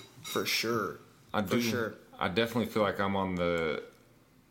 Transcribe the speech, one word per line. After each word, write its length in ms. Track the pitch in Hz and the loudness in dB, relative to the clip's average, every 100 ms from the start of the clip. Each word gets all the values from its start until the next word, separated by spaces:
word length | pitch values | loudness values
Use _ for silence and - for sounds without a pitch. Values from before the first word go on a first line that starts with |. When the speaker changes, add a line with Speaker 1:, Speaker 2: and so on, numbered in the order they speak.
| - - | -10 -16
Speaker 1:
For 220 | - - 98 | -6 -2 0
sure. 540 | - 113 117 95 71 - - - | 0 2 0 -2 -6 -14 -20 -6
Speaker 2:
I 80 | - | -2
Speaker 1:
For 140 | 104 127 | 0 0
Speaker 2:
do, 40 | |
Speaker 1:
sure. 320 | 117 123 110 - - - | 2 0 -2 -6 -14 -6
Speaker 2:
I 120 | 98 | -2
definitely 380 | 92 113 127 104 | 2 0 0 0
feel 100 | 113 | 2
like 160 | 101 90 | 2 2
I'm 160 | 101 98 | 0 2
on 200 | 95 90 | 0 0
the, 480 | 87 85 80 - - - - - - - - | 2 2 0 -2 -6 -16 -20 -20 -20 -20 -20